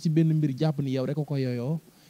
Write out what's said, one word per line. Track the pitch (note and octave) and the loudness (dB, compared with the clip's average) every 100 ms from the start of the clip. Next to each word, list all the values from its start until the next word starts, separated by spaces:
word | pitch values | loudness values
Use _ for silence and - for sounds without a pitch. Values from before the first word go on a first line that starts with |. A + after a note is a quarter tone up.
ci | E3+ | 0
benn | D#3 D#3+ | 4 4
mbir | D#3 D3+ B2 | 4 0 0
jàpp | D#3 D3 | 0 0
ni | C#3 | -2
yow | C3 B2+ | -2 -2
rek | D3 | -4
a | |
ko | C#3+ C#3 | -4 -2
yooyoo, | C3 B2 B2 D#3+ - - | -2 -2 -2 -4 -6 -20